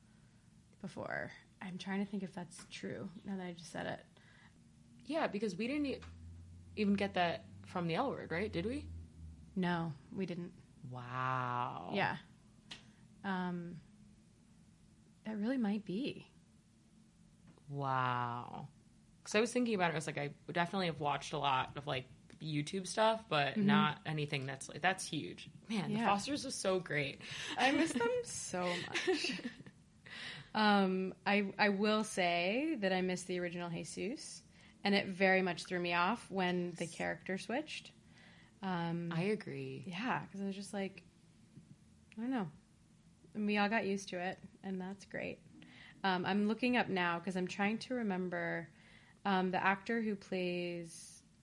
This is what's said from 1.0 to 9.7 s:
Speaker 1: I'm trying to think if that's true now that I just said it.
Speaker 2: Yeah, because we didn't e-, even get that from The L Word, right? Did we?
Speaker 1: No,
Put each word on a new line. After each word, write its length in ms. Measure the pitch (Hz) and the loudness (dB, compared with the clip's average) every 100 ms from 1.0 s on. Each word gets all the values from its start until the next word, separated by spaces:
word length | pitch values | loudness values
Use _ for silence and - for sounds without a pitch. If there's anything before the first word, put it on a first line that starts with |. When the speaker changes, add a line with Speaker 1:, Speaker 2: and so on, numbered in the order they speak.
| - 69 - - - - | -4 -4 -4 -10 -20 -12
Speaker 1:
I'm 160 | 190 180 | -10 -8
trying 260 | 196 196 | -4 -2
to 60 | 202 | -2
think 140 | 202 | -4
if 100 | 185 | -6
that's 240 | - 170 - - | -8 -10 -12 -14
true 400 | - 196 - 196 165 | -10 -8 -6 -8 -10
now 120 | - 190 | -8 -6
that 80 | 180 | -6
I 60 | |
just 180 | 175 170 | -10 -10
said 160 | 170 175 | -6 -6
it. 140 | - - - - - - - - - - - - | -6 -10 -20 -20 -20 -20 -20 -20 -20 -20 -18 -4
Speaker 2:
Yeah, 220 | 311 214 | 0 0
because 260 | 202 220 175 | 0 -2 -2
we 120 | 233 | -2
didn't 180 | 294 285 | 0 -2
e-, 120 | - - - - - - - - | -4 -8 -16 -16 -16 -18 -18 -12
even 200 | - 202 | 0 2
get 200 | 202 202 | 4 2
that 300 | 190 175 - - - - | 2 2 2 -8 -18 -8
from 200 | 185 170 | -2 0
The 80 | |
L 160 | 165 269 | 2 0
Word, 220 | 175 131 | -2 -4
right? 200 | 160 214 | -2 -2
Did 140 | 170 202 | -2 -2
we? 180 | 285 - - - - - - - | -4 -8 -12 -14 -16 -16 -16 -8
Speaker 1:
No, 380 | 190 175 | -2 2